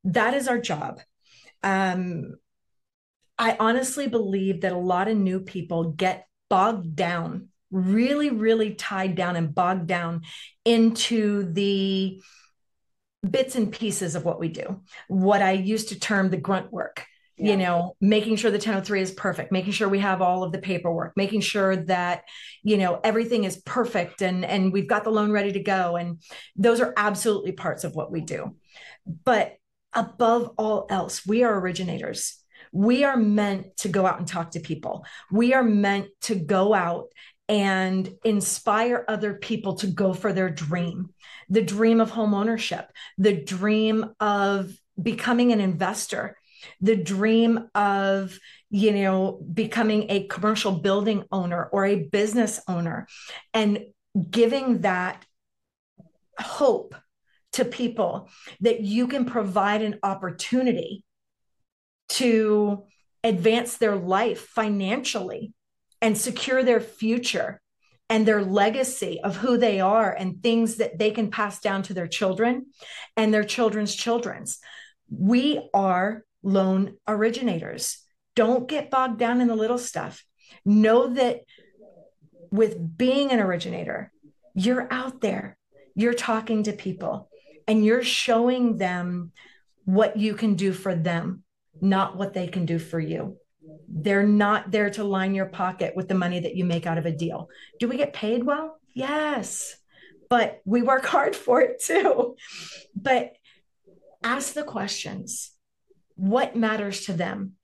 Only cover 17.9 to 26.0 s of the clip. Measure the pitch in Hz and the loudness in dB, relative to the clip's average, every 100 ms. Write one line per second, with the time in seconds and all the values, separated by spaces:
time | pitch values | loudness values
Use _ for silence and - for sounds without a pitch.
17.9 | - 196 214 214 214 226 202 214 196 190 | 2 4 4 2 0 2 0 0 -2 0
18.9 | 202 185 190 196 165 - 190 185 202 202 | -2 -2 -4 -4 -4 -2 -2 -2 -2 0
19.9 | 196 202 185 185 180 185 156 180 175 170 | 2 0 2 2 0 -2 -6 -4 -4 -2
20.9 | 165 - - 196 208 196 208 190 190 165 | -2 -4 -4 -2 -2 -2 0 0 0 0
21.9 | 185 175 175 - - - - 208 202 180 | -2 0 -4 -8 -20 -20 -8 0 2 2
22.9 | 175 220 220 233 233 196 - - 247 240 | 2 2 0 0 0 0 -4 -6 -2 0
23.9 | 208 175 - 185 180 185 202 190 190 151 | 0 -4 -2 -2 -2 -2 2 2 2 0
24.9 | 214 220 220 208 208 202 196 208 190 180 | 0 2 0 2 0 0 -2 -2 0 0
25.9 | 175 | -2